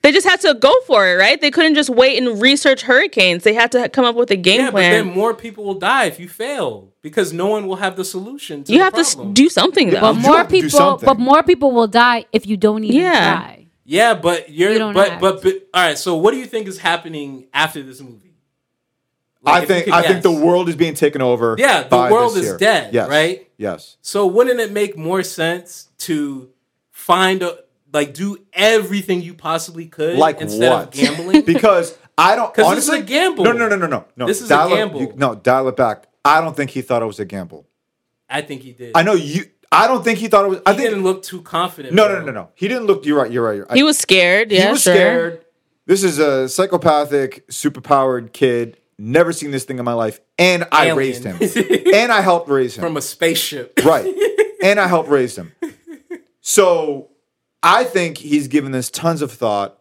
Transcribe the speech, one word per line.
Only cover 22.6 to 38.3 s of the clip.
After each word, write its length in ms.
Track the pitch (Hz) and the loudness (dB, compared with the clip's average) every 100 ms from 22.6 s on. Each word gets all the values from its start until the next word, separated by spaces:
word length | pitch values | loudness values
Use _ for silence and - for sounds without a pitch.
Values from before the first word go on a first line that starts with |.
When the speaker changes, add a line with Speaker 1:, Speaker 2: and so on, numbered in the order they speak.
| 202 185 110 | 0 0 -2
Speaker 4:
Yes. 140 | 117 101 | -4 0
Speaker 2:
right? 360 | 147 165 190 _ _ | 0 0 -4 _ _
Speaker 4:
Yes. 380 | 104 82 - _ | -10 -10 -14 _
Speaker 2:
So 260 | - 202 196 | -8 -2 0
wouldn't 320 | 196 254 247 | 2 0 0
it 140 | 220 | -4
make 240 | 208 202 160 | -4 -6 -6
more 260 | 156 190 | -6 -6
sense 680 | 180 - 165 175 175 - - _ | -6 -6 -6 -6 -10 -20 -20 _
to 500 | - 156 143 135 127 _ _ _ _ | -6 -4 -4 -10 -18 _ _ _ _
find 500 | - - 175 190 190 | -18 -2 0 0 -2
a, 160 | 175 170 _ _ _ | -6 -10 _ _ _
like, 220 | 147 143 | -4 -4
do 240 | 147 196 202 _ | -6 -10 -10 _
everything 680 | 175 208 220 185 202 190 180 | 0 2 2 0 -8 -4 -6
you 140 | 170 | -6
possibly 500 | 170 156 165 165 165 165 | -12 -6 -6 -8 -16 -18
could 300 | - 156 170 | -6 -4 2
Speaker 4:
Like 240 | 156 147 | 0 0
Speaker 2:
instead 300 | - 107 123 | -8 0 2
Speaker 4:
what? 120 | 117 | 0
Speaker 2:
of 60 | - | -4
gambling? 500 | - 254 - 175 302 | -2 -2 -2 2 2
Speaker 4:
<laughs> 40 | 170 | 4
Because 480 | 170 220 185 170 - _ - | 2 4 2 -2 -10 _ 2
I 200 | 175 233 | 2 2
don't, 180 | 226 | 0
Speaker 2:
'Cause 200 | - 202 | 2 2
this 100 | 196 | 2
is 40 | 294 | -2
Speaker 4:
honestly 100 | 311 | -4
Speaker 2:
a 20 | |
gamble. 420 | 196 269 370 285 | -2 -2 -2 2
Speaker 4:
No, 80 | 214 | 0
no, 160 | 233 233 | 2 -2
no, 80 | 202 | -2
no, 100 | 165 | -2
no, 180 | 127 - - | -6 -8 -6
no. 100 | 127 | -4
Speaker 2:
This 140 | 202 | -4
is 60 | 240 | 2
a 80 | |
Speaker 4:
Dial 180 | 147 175 | 2 4
it, 40 | 180 | 0
Speaker 2:
gamble. 240 | 208 147 | -2 -6
Speaker 4:
you, 100 | 131 127 | -10 -2
no, 180 | 139 | -4
dial 340 | 107 123 131 131 | -2 0 2 0
it 80 | 135 | 0
back. 300 | 120 107 _ _ | -2 -2 _ _
I 160 | 143 151 | 2 2
don't 160 | 131 131 | 2 -6
think 140 | 139 | -6
he 100 | 135 | -6
thought 220 | 120 120 | -4 -2
it 40 | 113 | -2
was 140 | 101 | -8
a 60 | 95 | -10
gamble. 400 | 98 87 80 _ _ _ _ _ _ _ | -10 -14 -18 _ _ _ _ _ _ _